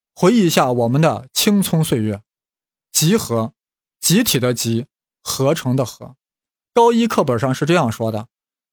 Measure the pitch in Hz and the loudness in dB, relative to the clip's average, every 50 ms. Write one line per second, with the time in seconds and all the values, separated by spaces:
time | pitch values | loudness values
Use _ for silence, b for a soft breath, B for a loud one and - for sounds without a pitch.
0 | _ _ _ - - 185 240 233 190 165 - 180 156 127 127 120 117 117 123 143 | _ _ _ 0 2 4 4 4 2 2 2 2 0 0 0 0 0 0 2 2
1 | 165 151 113 104 120 - - - - 214 208 202 180 - - 160 156 - 156 120 | 2 2 0 -2 -8 -8 -4 -2 0 2 2 0 0 0 0 0 0 0 0 -2
2 | 107 107 104 101 - _ _ _ _ _ _ _ _ _ _ _ _ _ - - | 0 -2 -4 -6 -10 _ _ _ _ _ _ _ _ _ _ _ _ _ -4 0
3 | 156 160 214 220 - - 117 113 113 120 - _ _ _ _ _ _ _ _ - | 0 2 2 0 0 -2 -2 -2 -2 -4 -8 _ _ _ _ _ _ _ _ -6
4 | - - 160 220 254 - - 131 117 123 123 - - 117 113 113 127 _ _ _ | -2 0 2 2 2 2 0 0 0 0 -2 -2 -2 -2 -2 -4 -4 _ _ _
5 | _ _ _ _ - - - - 131 139 165 160 - 156 139 135 127 - - - | _ _ _ _ -10 -10 -4 -2 0 0 0 0 -2 -2 -2 -2 -2 -4 -8 -16
6 | 117 - 131 _ _ _ _ _ _ _ _ _ _ _ - 233 233 240 240 226 | -20 -20 -20 _ _ _ _ _ _ _ _ _ _ _ 2 2 4 4 4 2
7 | 233 226 - - 180 135 120 110 131 131 127 - 151 143 170 180 147 113 110 - | 0 0 0 0 0 0 0 -2 -2 -2 -2 -2 0 0 0 0 0 -2 -4 -4
8 | 117 110 110 107 113 _ _ _ _ _ _ _ _ _ | -6 -6 -6 -6 -10 _ _ _ _ _ _ _ _ _